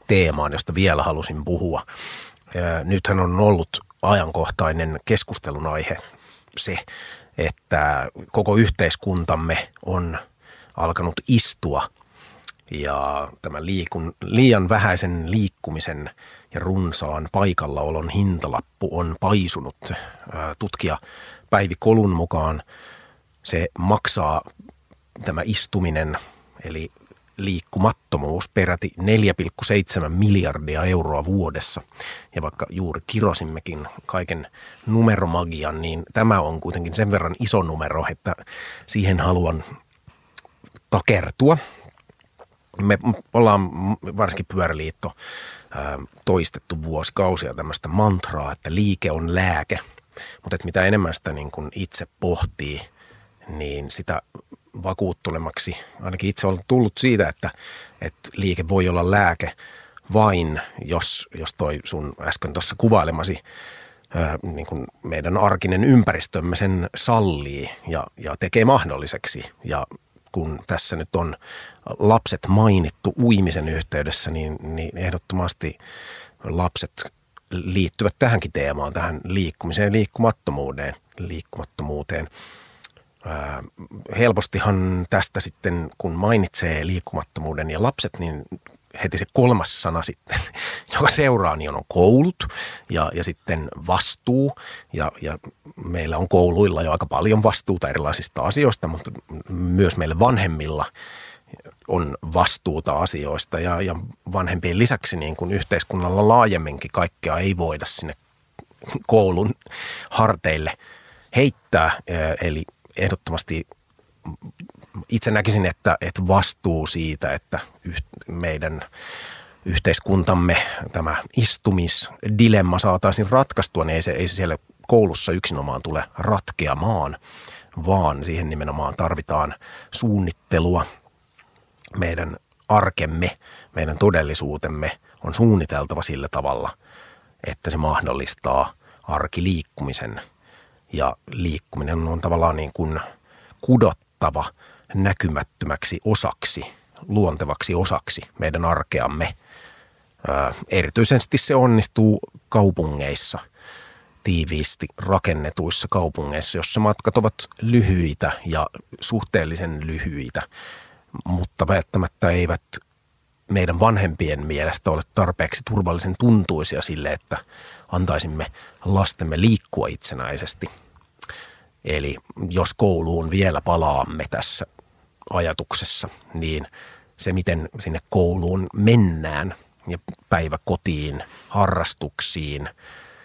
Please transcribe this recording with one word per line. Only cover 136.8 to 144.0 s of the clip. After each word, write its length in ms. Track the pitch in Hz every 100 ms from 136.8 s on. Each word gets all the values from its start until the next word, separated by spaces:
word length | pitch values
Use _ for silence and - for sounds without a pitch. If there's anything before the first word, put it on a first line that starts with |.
| _ - - - _ _ -
että 220 | - -
se 80 | 78
mahdollistaa 960 | 76 73 - 67 69 - 64 67 67 - _ _
arkiliikkumisen 1200 | - 73 76 85 95 85 - - 69 64 57 52 - _ _ - _ _ _
ja 240 | 76 65 - -
liikkuminen 760 | - 85 71 - - 73 82 82
on 140 | 82
tavallaan 340 | 85 85 82 78
niin 160 | 73
kuin 260 | - 80 78 - - _ _ _ _
kudottava 840 | - 127 98 -